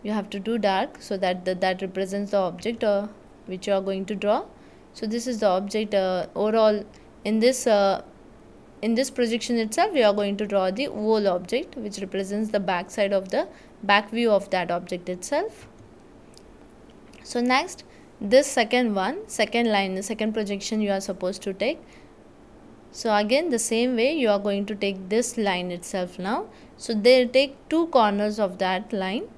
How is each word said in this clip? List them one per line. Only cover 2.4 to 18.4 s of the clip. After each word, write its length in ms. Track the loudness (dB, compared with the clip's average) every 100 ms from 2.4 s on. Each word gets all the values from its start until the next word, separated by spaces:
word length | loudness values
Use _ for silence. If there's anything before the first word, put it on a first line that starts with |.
| 0 -4 -8 -2
uh, 240 | 0 0 -2 -12 -20 -20 -12
which 200 | -8 0
you 60 |
are 80 | 0
going 240 | 0 -4
to 100 | -4
draw. 300 | -4 0 0 -2 -18 -20 -20 -20
So 140 | -10 -6
this 200 | -4 -4
is 140 | 0
the 80 | 2
object, 460 | 2 0 -4 0
uh, 320 | 0 0 -2 -4
overall 500 | -2 0 4 4 2 -4 -18 -20 -10
in 140 | -2 2
this, 280 | 2 2 2
uh, 360 | 4 4 2 -4 -20 -20 -20 -20 -20 -20 -6
in 120 | -2
this 140 | 0 0
projection 480 | -2 -2 -2 -2 -2
itself, 380 | 0 0 2
we 80 | 4
are 100 | 4
going 240 | 4 0 -2
to 100 | 0
draw 240 | 0 0
the 140 | -2
whole 420 | -4 -2 2 2 2
object, 480 | 0 -2 -4 -4
which 240 | -10 -10 -10
represents 500 | -6 -6 -4 -4 -2
the 100 | -2
back 300 | 0 -4 -4
side 240 | -2 0
of 160 | 0 0
the 180 | -4 -4 -10 -20 -10
back 280 | 4 4 4
view 200 | 0 2
of 200 | 2 2
that 200 | -2 -2
object 380 | -4 -4 -8 -8
itself. 580 | -10 -4 -2 -2 -8 -20 -20 -20 -20 -20 -20 -20 -20 -20 -20 -20 -20 -20 -20 -20 -20
So 180 | -8 -2
next, 440 | 2 2 0 -12 -20 -20 -20 -10
this 260 | 4 6